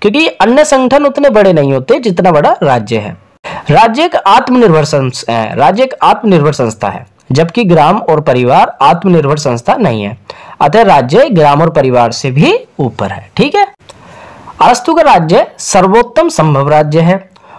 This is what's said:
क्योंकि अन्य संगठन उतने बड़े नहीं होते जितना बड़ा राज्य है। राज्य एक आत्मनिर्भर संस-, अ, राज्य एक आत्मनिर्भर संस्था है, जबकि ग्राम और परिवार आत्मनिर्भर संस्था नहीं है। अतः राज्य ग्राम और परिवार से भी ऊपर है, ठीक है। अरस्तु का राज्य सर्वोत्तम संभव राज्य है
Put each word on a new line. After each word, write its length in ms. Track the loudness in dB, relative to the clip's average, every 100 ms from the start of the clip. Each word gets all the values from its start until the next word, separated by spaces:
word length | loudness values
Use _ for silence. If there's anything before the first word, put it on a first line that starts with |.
क्योंकि 280 | -2 0 -2
अन्य 360 | 0 0 2
संगठन 400 | 2 2 2 0
उतने 260 | 0 0 2
बड़े 220 | 4 2
नहीं 200 | 2 0
होते 260 | -2 0 -2
जितना 340 | -2 0 0
बड़ा 240 | 2 0 0
राज्य 340 | 0 -2 -2 -6
है। 200 | -6 -14 _ _ -18 -12 -2
राज्य 340 | 0 0 -2
एक 120 | -2 -2
आत्मनिर्भर 680 | 2 0 2 2 2 2
संस-, 460 | 0 -2 -4 -6 -6
अ, 240 | -4 -4
राज्य 280 | -2 0 0
एक 120 | -2 0
आत्मनिर्भर 500 | 0 0 2 2 0
संस्था 360 | -2 -4 -4 -8
है, 240 | -8 -14 _ -6
जबकि 320 | -2 -2 -2
ग्राम 340 | 0 2 2 0
और 220 | -2 -2
परिवार 560 | 0 0 2 2 0 0
आत्मनिर्भर 540 | 0 0 0 0 0 -2
संस्था 380 | -4 -4 -4
नहीं 280 | -2 -2 -4
है। 160 | -6 -10 -18 -20 -16 -4
अतः 220 | 0 2
राज्य 460 | 4 2 2 2 2
ग्राम 320 | 2 2 2
और 80 | 0
परिवार 420 | 0 0 2 0
से 180 | -2 -4
भी 280 | 0 0 0 -4 -8
ऊपर 320 | -6 -6 -8
है, 200 | -10 -12 -4
ठीक 180 | -2
है। 120 | 0 -2 -4 _ -20 -20 -20 -20 -20 -14 -2
अरस्तु 320 | 0 0 0
का 80 | 0
राज्य 440 | 2 2 2 0 0 -6
सर्वोत्तम 680 | -4 0 2 2 0 0 -2
संभव 400 | -2 -2 0 0
राज्य 320 | 0 0 0
है 300 | 0 -2 -6 _ _